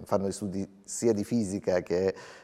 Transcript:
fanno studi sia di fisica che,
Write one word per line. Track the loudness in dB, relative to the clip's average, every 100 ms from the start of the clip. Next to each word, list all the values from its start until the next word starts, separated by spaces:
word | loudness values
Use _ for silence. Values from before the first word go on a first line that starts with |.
fanno | 0 0 0
studi | -4 -6 -6 -8 -10
sia | -12 0 2
di | 4
fisica | 2 0 0 -2 0 0
che, | 2 2 2 0 -12 -18